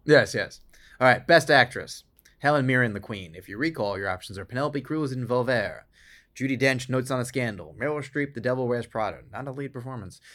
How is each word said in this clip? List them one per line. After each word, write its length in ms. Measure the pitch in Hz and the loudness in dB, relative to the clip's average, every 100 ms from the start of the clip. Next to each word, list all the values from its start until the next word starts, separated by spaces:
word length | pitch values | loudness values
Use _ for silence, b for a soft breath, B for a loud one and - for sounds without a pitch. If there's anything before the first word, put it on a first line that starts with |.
Yes, 280 | - 147 107 | 6 6 6
yes. 260 | 113 95 - - b b b | -2 -6 -10 -20 b b b
All 60 | 127 | 4
right, 180 | 117 - | 6 6
Best 240 | 165 160 | 6 8
Actress. 540 | 139 117 - 80 - - _ b _ | 6 6 0 -12 -16 -20 _ b _
Helen 260 | 143 147 131 | 2 2 2
Mirren, 280 | 127 120 | 2 2
The 60 | 101 | -2
Queen. 340 | - 104 87 | -8 -12 -12
If 140 | 85 92 | -16 -12
you 100 | 101 | -6
recall, 400 | 160 156 104 98 | -4 -2 -4 -2
your 100 | 98 | -4
options 300 | 92 - 98 | -6 -8 -12
are 60 | |
Penelope 360 | 95 123 147 147 | -8 -6 -4 -6
Cruz 280 | 123 156 147 | -6 -4 -4
in 160 | 127 120 | -6 -2
Volver, 540 | 123 120 123 95 - - b b b b - | 0 0 0 -2 -8 -18 b b b b -6
Judi 220 | 135 127 | -4 0
Dench, 300 | 135 131 127 | 2 0 -2
Notes 220 | 127 127 | -4 -2
on 80 | 131 | -4
a 40 | |
Scandal, 500 | 120 135 120 98 80 - | -4 -4 -4 -6 -14 -8
Meryl 200 | 143 147 139 | -6 -6 -6
Streep, 260 | 147 139 | -6 -6
The 60 | 123 | -4
Devil 280 | 120 127 123 | -4 -2 -2
Wears 180 | 120 113 | -2 -4
Prada. 360 | 113 104 73 58 | -4 -4 -6 -12
Not 160 | 107 139 | -12 -10
a 40 | |
lead 200 | 131 139 | -10 -10
performance. 480 | 131 127 127 92 - B | -10 -12 -12 -14 -16 B